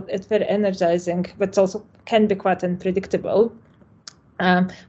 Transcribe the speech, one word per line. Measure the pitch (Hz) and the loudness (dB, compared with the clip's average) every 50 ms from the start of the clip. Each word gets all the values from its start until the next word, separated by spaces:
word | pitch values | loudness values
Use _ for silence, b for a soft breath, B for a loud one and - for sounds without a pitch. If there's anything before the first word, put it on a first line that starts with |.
| 190 - | 0 -4
it's | - 196 190 | -8 -8 -4
very | - 220 202 - - | -2 0 0 0 0
energizing, | 190 208 208 196 190 190 185 170 170 175 175 180 170 175 175 - - - | 0 0 0 0 0 0 0 0 0 0 -2 -2 -4 -4 -4 -6 -4 -4
but | 196 190 190 | -4 -2 2
also | 202 190 185 190 208 - - _ _ - | 2 2 2 0 -6 -12 -14 _ _ -6
can | - 233 220 214 | 0 2 4 4
be | 202 196 | 4 2
quite | 196 - 190 180 180 - | 0 0 0 0 0 -2
unpredictable. | 180 180 180 - 190 180 196 190 - - - - - 107 190 226 233 - - - _ _ _ - _ _ _ - - - _ _ _ _ - | -4 -4 -4 -4 -2 -2 -2 -2 -2 -4 -4 -2 0 2 2 2 2 0 -10 -20 _ _ _ -20 _ _ _ -20 -20 -20 _ _ _ _ -2
Um, | 185 185 180 180 185 185 B B B | 2 2 4 4 2 0 B B B